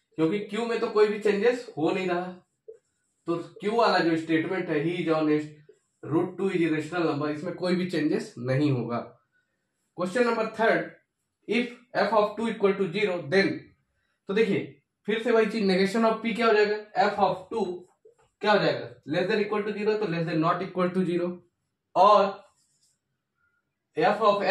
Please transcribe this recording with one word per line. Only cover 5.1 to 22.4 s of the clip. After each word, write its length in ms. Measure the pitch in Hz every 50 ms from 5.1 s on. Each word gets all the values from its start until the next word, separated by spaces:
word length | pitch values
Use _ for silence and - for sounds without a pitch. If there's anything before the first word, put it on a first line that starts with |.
| 156
honest, 380 | 156 156 151 151 151 151 - - - - - - _ _ _ _ _ -
root 300 | 127 147 170 185 185 - -
two 100 | 196 190
is 140 | 175 170 165 156
irrational 380 | 156 151 147 - 175 180 165
number, 220 | 156 143 139 151 151
इसमें 240 | 151 151 180 180 -
कोई 220 | - 175 180 180
भी 100 | 180 185 175
changes 440 | - 156 147 160 185 226 233 - - 123
नहीं 300 | 120 127 131 143 151 139
होगा। 280 | 131 120 110 110 120 113 - - - _ _ _ _ _ _ _ _ _ _ _ _ _ _ _ _ -
Question 280 | 175 185 - 247 240
number 200 | 233 226 220 214 - - -
third, 320 | 220 220 180 165 - - - _ _ _ _ _ _ _ _ _ _ -
if 220 | 214 240 247 - - - _ _ - 160
f 200 | 196 202 226 214
of 140 | 208 - - -
two 100 | 226 226
equal 280 | 196 - 196 190 190 190
to 100 | 190 165 156
zero 240 | 208 214 190 180 170 143 139 170
then, 180 | 196 190 147 - - - - _ _ _ _ _ _ _ _ _ _ _ -
तो 60 | 196
देखिए 400 | 214 226 190 180 135 - - - _ _ _ _ _ _ -
फिर 140 | 214 226 -
से 80 | 247
वही 160 | 226 226 220
चीज, 160 | 196 - 226 196
negation 400 | 190 185 180 196 190 - 226 226
of 100 | 226 220 - -
P 100 | 233 208
क्या 100 | 233 233
हो 60 | 226 208
जाएगा, 240 | 214 208 202 208 214 - - - 170 196
f 160 | 208 202 208 196
of 120 | 185 - - - - 226
two 140 | 226 202 180 180 - - - _ _ _ - _ _ _ _ _ _ -
क्या 100 | 208 214
हो 60 | 196
जाएगा, 300 | 165 151 117 - - - - - _ 135
less 220 | 151 175 180 185
than 140 | 220 208 202
equal 180 | - - 208 202
to 100 | 214 202 202
zero, 200 | 214 214 214 208
तो 60 | -
less 200 | 165 165 170 165
than 160 | 160 160 160 156
not 200 | 170 180 175 190
equal 260 | 185 - 185 180 180 180
to 80 | 190 185
zero, 240 | 165 180 175 175 180 180 - - _ _ _ _ _ _ _ _ _ _
और 500 | 165 185 208 214 - 196 196 - -